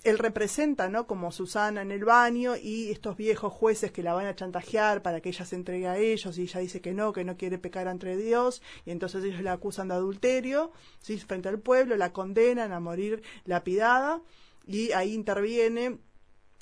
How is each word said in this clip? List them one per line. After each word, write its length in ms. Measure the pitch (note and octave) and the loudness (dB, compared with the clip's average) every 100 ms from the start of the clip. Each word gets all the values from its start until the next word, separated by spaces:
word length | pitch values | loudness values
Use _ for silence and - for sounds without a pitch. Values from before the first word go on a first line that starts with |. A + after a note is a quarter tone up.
él 160 | A3+ G#3+ | 2 4
representa, 720 | A3+ G#3 G#3 - D4+ C#4 F#3 | 2 0 -2 2 2 2 0
¿no? 180 | G#3+ A#3 | -2 -2
Como 240 | G3 F3 | -4 -6
Susana 500 | - F3+ G#3+ G#3+ G#3 | -6 -4 0 0 0
en 80 | G3 | -4
el 160 | G3+ G#3+ | 0 8
baño 500 | A#3+ A#3+ A#3+ B3 A#3+ | 8 8 4 0 -2
y 360 | G#3+ A3 A3 | -4 -6 -4
estos 260 | G#3+ G#3+ F#3 | -6 -6 -2
viejos 340 | G#3+ G#3+ G#3 | 0 0 -2
jueces 400 | - A3 G#3+ G3 | 2 2 2 -2
que 120 | - | -4
la 100 | E3+ | -2
van 140 | F3 G3+ | -2 -2
a 80 | F#3 | -6
chantajear 640 | F#3 F3+ - A3 G#3+ G3+ | -6 -6 -2 2 4 2
para 200 | F3+ E3 | 0 -4
que 80 | F#3 | -4
ella 140 | F3 | -8
se 120 | F3+ F3+ | -8 -8
entregue 320 | F3+ F#3 F#3 | -6 -4 -2
a 100 | F#3 | 2
ellos 400 | A3 G#3+ F#3+ E3+ | 2 2 -2 -6
y 60 | |
ella 160 | F3+ F#3+ | -6 -6
dice 220 | F3+ F3+ | -6 -6
que 120 | - | -6
no, 200 | F#3+ G#3+ | -2 -2
que 100 | G3+ | -2
no 120 | F3+ F3+ | -6 -6
quiere 220 | F#3 F3+ | -6 -6
pecar 300 | F3+ F#3 F#3 | -6 -6 -6
ante 280 | F3+ F#3 F#3 | -6 -6 -2
Dios 460 | A3 A#3 B3 B3 - - - | 2 2 2 -2 -10 -16 -10
y 60 | |
entonces 320 | F3 A3 - | -6 -6 -4
ellos 180 | F#3+ F3+ | -4 -4
la 120 | F#3+ | -4
acusan 340 | F3+ G3+ G3 F#3+ | -4 -6 -6 -4
de 80 | F3+ | -2
adulterio, 760 | F#3+ G3 B3 C4 B3+ C#4 E4 - - - | -2 0 2 2 0 0 -2 -6 -20 -16
¿sí? 160 | - G#3+ | -10 -10
Frente 320 | - F#3+ F#3 | -8 -6 -4
al 80 | G#3 | -2
pueblo, 400 | B3 B3+ B3+ G#3+ | 2 4 4 2
la 160 | F3+ | 0
condenan 600 | G3 F#3+ G3 A#3 A#3+ A3 | -2 -2 4 4 4 -2
a 60 | F3 | -4
morir 440 | E3+ F3 G#3 A3 - - - | -6 -4 -4 -4 -8 -12 -2
lapidada 760 | F3 F3 F#3+ A3+ B3+ C#4 E4 E4 - - - - | -2 0 2 6 6 4 -2 -6 -20 -20 -20 -6
y 240 | G3+ A3+ | -2 0
ahí 240 | F#3 F#3+ A3 | 0 0 -2
interviene 840 | G#3 G3 G#3 A#3 A3+ A#3 B3 A#3 - - - - - - | -2 0 0 4 2 2 -2 -6 -14 -20 -20 -20 -20 -20